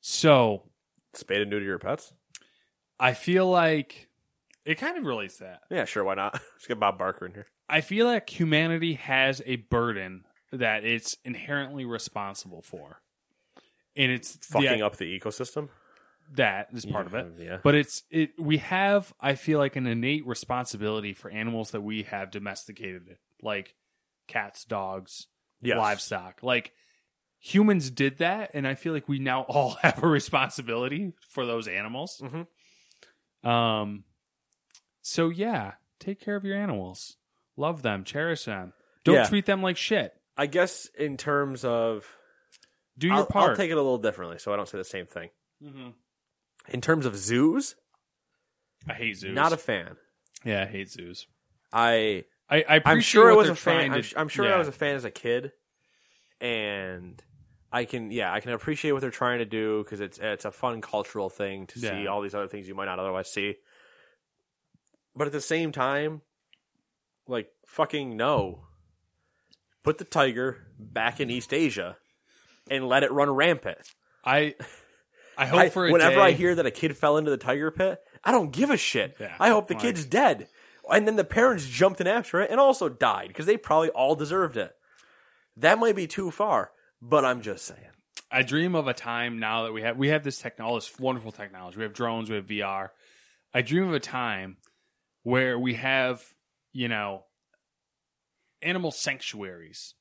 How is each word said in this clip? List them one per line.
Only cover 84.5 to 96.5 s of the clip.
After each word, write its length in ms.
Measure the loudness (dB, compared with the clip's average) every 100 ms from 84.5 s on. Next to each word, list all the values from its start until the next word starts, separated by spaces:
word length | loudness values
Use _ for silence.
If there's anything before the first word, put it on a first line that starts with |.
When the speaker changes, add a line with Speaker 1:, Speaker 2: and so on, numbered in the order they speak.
| -2
Speaker 2:
it. 180 | -6 _ _ _ _ _ _ _ _ 2
That 220 | 4 6
might 160 | 4
be 140 | 2 -2
too 240 | -4 -6
far, 400 | -2 2 2 0 _ _ _
but 240 | 2 4
I'm 160 | 4 0
just 220 | -4 -8
saying. 160 | -10 -14 -20 _ _ -18 -4
Speaker 1:
I 120 | 0
dream 320 | 0 0 0
of 140 | 0 -2
a 60 |
time 440 | -4 -4 -4 -4 -4
now 260 | -4 -2
that 80 | -2
we 100 | -4
have, 140 | -4 0
we 120 | 2
have 160 | 2
this 180 | 0 -8
techn-, 180 | -12 -8
all 100 | -4
this 240 | -4 -4 -4
wonderful 320 | -4 -2 -6
technology. 440 | -14 -16 -14 -16 -8
We 80 |
have 80 | -8
drones, 360 | -4 -4 -2 -4
we 80 | -6
have 100 | -6
V 160 | -6
R. 300 | -4 -4 -8 _ _ _ _ _ _
I 80 | -2
dream 220 | 0 0 0
of 80 |
a 60 | -2
time 560 | -4 -6 -4 -4 -8 -14 _ _ _ _ _ _
where 340 | -2 2 2 0
we 160 | -2
have, 500 | -2 0 2 0 -2 -10 _ _